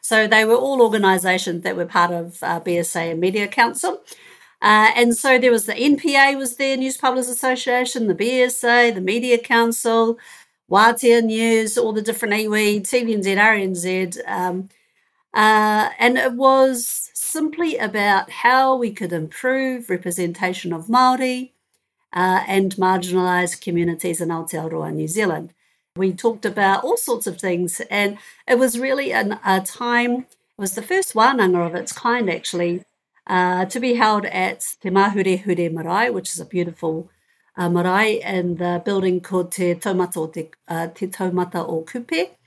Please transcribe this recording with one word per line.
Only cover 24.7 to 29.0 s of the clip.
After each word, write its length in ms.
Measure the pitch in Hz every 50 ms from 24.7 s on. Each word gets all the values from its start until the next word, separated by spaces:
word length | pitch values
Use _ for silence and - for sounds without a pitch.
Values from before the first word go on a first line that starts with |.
| 160 160 151 156 156
New 140 | 156 156
Zealand. 460 | 156 170 214 214 190 160 156 170 170 _ _ _ _ _ _ _ _ _
We 180 | 180 190 190 185
talked 320 | 185 - 233 226 214 -
about 380 | - 185 214 202 190 196 196 -
all 140 | 294 480
sorts 300 | - - - 240 - -
of 120 | - 170 -
things, 420 | - 185 175 170 180 170 - - 185 -
and 260 | - 208 202 202 208 - - - - _ _
it 100 | - -
was 220 | 240 262 254 233 240
really 320 | 254 269 262 269